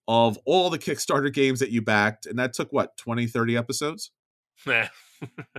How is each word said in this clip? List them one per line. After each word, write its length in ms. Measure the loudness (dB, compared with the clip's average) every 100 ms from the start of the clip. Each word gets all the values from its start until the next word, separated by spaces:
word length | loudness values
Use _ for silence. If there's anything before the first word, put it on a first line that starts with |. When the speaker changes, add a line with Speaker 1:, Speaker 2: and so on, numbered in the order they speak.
| 0
Speaker 1:
of 300 | 4 4 2 2
all 240 | 2 2
the 100 | 0
Kickstarter 520 | -4 -4 0 0 2
games 260 | 2 2 2
that 120 | -2
you 100 | -2
backed. 440 | 2 2 2 -2 -8
And 140 | -4
that 140 | -4
took, 180 | -4 -2
what, 240 | -2 -2 -6
twenty, 300 | -6 -4 -2
thirty 300 | 0 0 0
episodes? 540 | -2 -4 -6 -6 -14 _
Speaker 2:
<laughs> 500 | _ _ _ _ -2
Nah. 200 | 0 -2 -8 _ _ -16 -16 -18